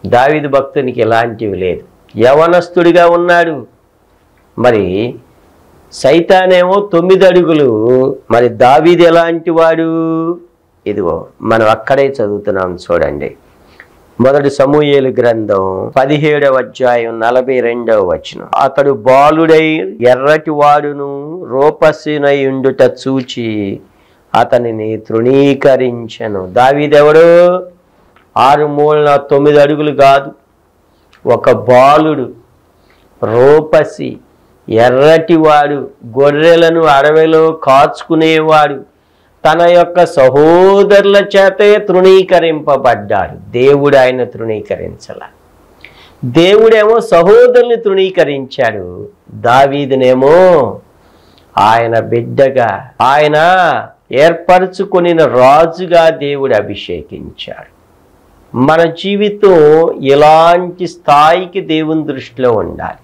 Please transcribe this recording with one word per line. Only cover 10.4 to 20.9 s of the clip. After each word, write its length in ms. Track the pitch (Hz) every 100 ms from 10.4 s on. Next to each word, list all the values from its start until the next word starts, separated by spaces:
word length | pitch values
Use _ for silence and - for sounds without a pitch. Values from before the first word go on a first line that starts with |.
| - _ _ _ -
ఇదిగో 380 | 101 87 80 - _
మనం 280 | 110 113 110
అక్కడే 380 | 110 - 135 139
చదువుతున్నాం 680 | 135 104 104 101 95 92 87
చూడండి, 600 | - 85 73 73 71 - _ _ _ _ - _ _ _
మొదటి 280 | 123 143 143
సమూయేలు 600 | 139 135 151 147 143 131
గ్రంథం 840 | 127 120 113 104 101 95 95 110 -
పదిహేడవ 640 | 139 151 151 147 143 131
అధ్యాయం 640 | 113 110 127 120 117 113
నలభై 400 | 113 127 127 131
రెండవ 500 | 117 120 113 110 92
వచనం. 380 | 78 - - - -
"అతడు 300 | 135 135 143
బాలుడై 1040 | 139 113 131 147 156 165 160 160 156 190 147
ఎర్రటి 500 | 120 127 139 156 160
వాడును 920 | 147 147 147 147